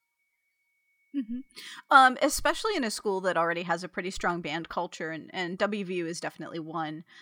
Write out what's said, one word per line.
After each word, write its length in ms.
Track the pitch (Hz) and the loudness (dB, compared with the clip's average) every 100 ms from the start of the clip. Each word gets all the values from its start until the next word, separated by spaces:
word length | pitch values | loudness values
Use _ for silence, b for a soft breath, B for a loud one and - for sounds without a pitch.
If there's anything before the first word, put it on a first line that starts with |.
| _ _ _ _ _ _ _ _ _ _ _ 285 | _ _ _ _ _ _ _ _ _ _ _ -6
Mm-hmm. 240 | 214 247 - B B B - | -4 -6 -8 B B B 6
Um, 260 | 285 262 254 | 8 8 6
especially 520 | 294 - 294 339 453 403 | 2 2 0 0 0 0
in 80 | |
a 60 | 226 | -2
school 320 | - 214 190 | -2 -2 0
that 160 | 185 170 | 2 2
already 240 | 170 170 | 2 0
has 200 | 175 175 | 0 -2
a 40 | 180 | -2
pretty 220 | - 180 | -6 -6
strong 320 | - 180 175 | -2 -2 0
band 260 | 175 160 165 | -4 -6 -4
culture, 440 | - 175 - 160 | -4 -4 -6 -8
and, 180 | 160 - | -8 -8
and 260 | - 175 185 | -6 -4 0
W 280 | 202 208 180 | 0 0 -2
V 100 | 185 | -2
U 120 | 165 | -4
is 120 | 170 | -4
definitely 400 | 151 - 156 170 | -8 -8 -10 -8
one. 440 | 156 165 156 156 - b | -6 -4 -4 -6 -12 b